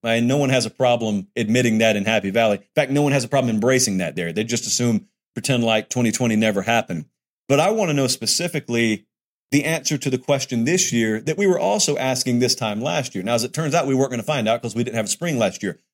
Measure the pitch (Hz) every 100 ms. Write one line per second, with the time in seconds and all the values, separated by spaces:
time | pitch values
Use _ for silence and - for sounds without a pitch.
0 | 117 113 120 143 139 131 110 - 127 120
1 | 110 101 95 - 107 120 123 110 113 104
2 | 98 110 98 107 113 101 _ - 135 139
3 | 147 139 117 139 127 110 117 131 127 95
4 | 85 82 85 85 113 117 - - 123 107
5 | - _ _ - - 127 113 110 - 123
6 | 120 107 123 107 110 98 95 117 - 85
7 | 76 _ _ _ - 139 175 220 185 143
8 | 131 127 113 - 170 160 - 120 113 104
9 | _ _ _ _ - 143 156 160 - 143
10 | - 127 - 139 - 120 120 180 - 120
11 | 110 107 139 165 202 180 190 208 175 143
12 | 131 123 131 120 123 - 110 104 135 170
13 | 127 98 95 120 120 - 160 160 139 131
14 | 131 120 110 147 110 120 117 107 117 113
15 | 104 - 170 131 101 - 98 85 _